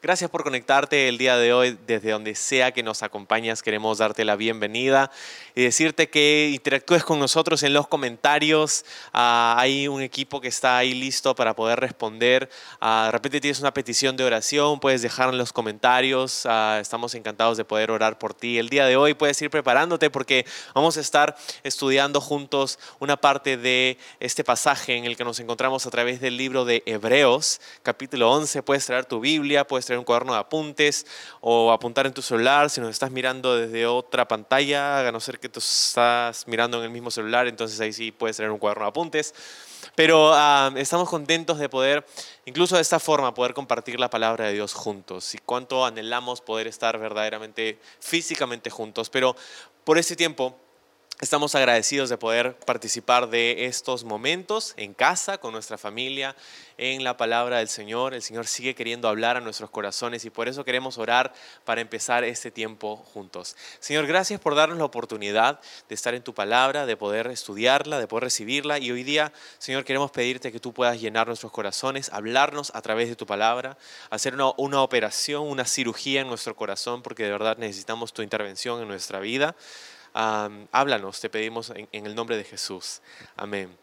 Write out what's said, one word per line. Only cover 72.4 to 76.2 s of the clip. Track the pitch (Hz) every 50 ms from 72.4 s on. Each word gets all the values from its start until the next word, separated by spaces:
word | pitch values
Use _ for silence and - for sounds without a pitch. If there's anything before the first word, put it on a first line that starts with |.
| 143 147 143 147 143 - -
a | 107
través | - - 110 113 117
de | 117 120
tu | - -
palabra, | - 101 101 107 110 120 123 123 135 135 _ - - - - - -
hacer | 107 107 - 139 123
una, | 139 139 131 -
una | - 139 139 143 139
operación, | 131 - 131 120 107 104 - - - - 147 147 151
una | 147 139 131 123
cirugía | - - - 127 117 110 - - 139 135
en | 139